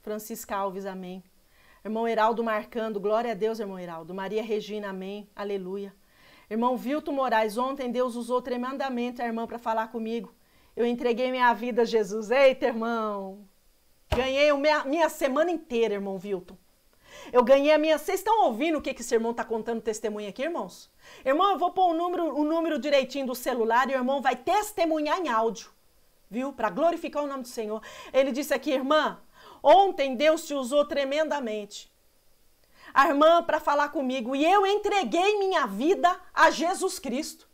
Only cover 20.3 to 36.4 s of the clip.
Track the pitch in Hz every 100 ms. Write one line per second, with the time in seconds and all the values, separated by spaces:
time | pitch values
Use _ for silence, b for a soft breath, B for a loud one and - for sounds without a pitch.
20.3 | 190 285 330 185 - - _ B B 254
21.3 | 294 392 330 349 359 370 320 349 349 330
22.3 | 285 302 330 330 302 277 277 262 277 262
23.3 | 247 302 240 220 226 262 269 254 277 262
24.3 | 247 - 392 415 - 330 311 302 339 320
25.3 | 226 226 - - _ _ _ _ _ _
26.3 | 214 269 269 220 185 330 339 311 294 294
27.3 | 277 247 - 214 220 B B B 262 277
28.3 | 247 285 269 302 262 269 311 254 175 -
29.3 | B B B 269 349 392 359 269 240 302
30.3 | 311 - 285 247 294 285 269 269 285 311
31.3 | 294 240 214 202 - - _ _ _ _
32.3 | _ _ _ B B B - 277 285 311
33.3 | 339 330 302 320 294 294 302 254 262 226
34.3 | 269 311 403 392 403 415 403 254 339 381
35.3 | 415 381 349 254 196 294 392 349 359 -
36.3 | -